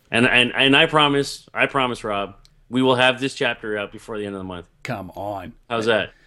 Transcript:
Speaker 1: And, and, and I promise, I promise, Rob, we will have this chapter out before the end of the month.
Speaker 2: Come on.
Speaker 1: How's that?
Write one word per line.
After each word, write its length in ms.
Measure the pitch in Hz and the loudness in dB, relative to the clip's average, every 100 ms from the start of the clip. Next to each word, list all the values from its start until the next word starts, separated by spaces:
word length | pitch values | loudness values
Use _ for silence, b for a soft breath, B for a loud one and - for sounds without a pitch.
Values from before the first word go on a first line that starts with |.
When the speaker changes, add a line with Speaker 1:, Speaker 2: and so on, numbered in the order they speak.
| _ | _
Speaker 1:
And, 160 | 113 120 | 2 4
and, 240 | 120 120 | 4 2
and 220 | - 135 139 | 2 4 4
I 100 | 160 | 4
promise, 640 | 151 147 139 139 - - | 4 4 2 -2 -8 -10
I 140 | 110 131 | -2 0
promise, 380 | 139 127 117 | 0 -2 -4
Rob, 320 | 110 101 101 - - _ _ | -4 -4 -4 -8 -20 _ _
we 140 | 123 | 0
will 120 | 131 | 2
have 240 | 123 127 120 | 4 4 2
this 160 | 135 | -2
chapter 420 | - 123 117 113 104 | -2 -4 -4 -6 -6
out 140 | 101 | -6
before 260 | 107 - 107 | -10 -12 -8
the 100 | 101 | -8
end 100 | 98 | -8
of 20 | |
the 60 | |
month. 240 | 92 90 85 _ | -8 -10 -14 _
Speaker 2:
Come 260 | - 110 92 90 | -10 -10 -10 -10
on. 380 | 101 98 85 - - | -8 -8 -12 -16 -6
Speaker 1:
How's 180 | 117 113 | -2 2
that? 260 | 107 85 b | 2 0 b